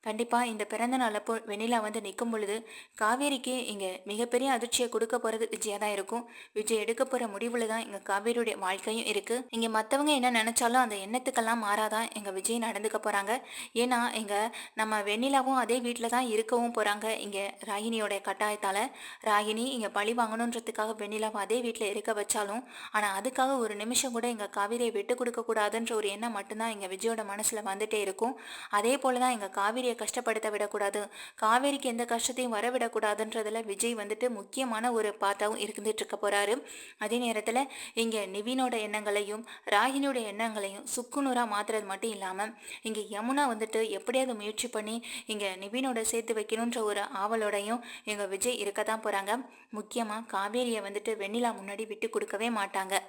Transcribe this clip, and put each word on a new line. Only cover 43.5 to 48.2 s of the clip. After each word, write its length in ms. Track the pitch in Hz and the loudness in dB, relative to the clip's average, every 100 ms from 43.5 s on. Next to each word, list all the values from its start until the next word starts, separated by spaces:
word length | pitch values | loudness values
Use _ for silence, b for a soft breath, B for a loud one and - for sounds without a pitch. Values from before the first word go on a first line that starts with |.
| 220 220 220 220 | 2 0 0 0
எப்படியாவது 480 | 196 - 247 262 226 | -2 0 2 2 -2
முயற்சி 320 | 208 214 240 | -4 -4 -4
பண்ணி 360 | 220 214 233 240 247 B | -4 -4 -6 -6 -12 B
இங்க 300 | 214 202 185 | -2 -2 -4
நிவினோட 400 | 196 240 269 233 | -4 -2 0 0
சேர்த்து 340 | 220 233 226 | 0 -2 0
வைக்கணுன்ற 480 | 220 214 220 233 240 | -2 0 0 0 0
ஒரு 180 | 214 208 | 0 0
ஆவலோடையும் 800 | 208 220 202 226 214 202 208 233 B B | -2 -2 0 2 2 0 0 -4 B B
எங்க 220 | - 208 | -6 -2